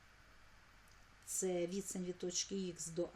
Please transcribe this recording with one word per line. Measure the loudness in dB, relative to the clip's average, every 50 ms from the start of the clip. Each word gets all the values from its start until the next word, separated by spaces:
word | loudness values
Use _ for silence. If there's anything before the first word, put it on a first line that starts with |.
| -20 -20 -20 -20 -20 -20 -20 -20 -20 -20 -20 -20 -20 -20 -20 -20 -20 -20 -20 -20 -20 -20 -20 -16 -8
це | -4 -2 2 2 4 4 4 4
відстань | 2 2 0 0 0 -2 -2 -2
від | -2 -2 -2
точки | -2 0 2 0 0 2 2 0 0 0 -2 -4
Х | -6 -4
до | 0 0 0 0 0